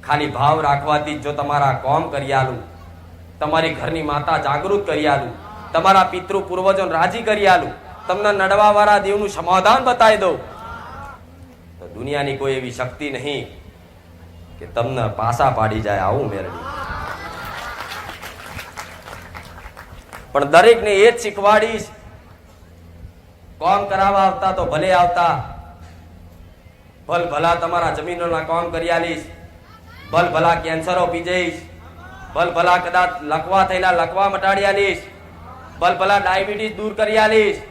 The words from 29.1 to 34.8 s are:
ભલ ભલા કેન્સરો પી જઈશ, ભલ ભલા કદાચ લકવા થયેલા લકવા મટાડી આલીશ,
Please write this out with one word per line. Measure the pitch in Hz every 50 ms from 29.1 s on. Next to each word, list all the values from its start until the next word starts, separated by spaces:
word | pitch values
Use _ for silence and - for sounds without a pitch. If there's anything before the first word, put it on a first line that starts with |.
| 160 151 - - - - - - - - - - - - - - - - - -
ભલ | - 165 175 -
ભલા | - 160 165 170 170 160 165
કેન્સરો | 160 160 160 156 180 180 180 175
પી | 175 175 170 165
જઈશ, | 170 180 185 175 165 160 - - - - - - - - - - - - - - -
ભલ | - 143 170 175
ભલા | 170 165 170 180 175 175
કદાચ | 180 175 170 180 180 180 - 151 151
લકવા | 147 151 160 160 170 190 190 185
થયેલા | - 185 185 185 185 180
લકવા | 170 165 165 170 190 196 196
મટાડી | 190 190 185 190 196 196 196
આલીશ, | 196 196 202